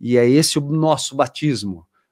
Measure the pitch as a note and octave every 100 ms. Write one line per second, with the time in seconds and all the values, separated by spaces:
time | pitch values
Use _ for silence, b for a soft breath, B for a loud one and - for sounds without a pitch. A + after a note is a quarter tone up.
0 | A#2 B2 A#2+ C#3+ D#3+ D#3 C#3+ D#3 D#3 C#3+
1 | - C#3 C3 - D3+ A2+ G2+ F2 E2 _
2 | _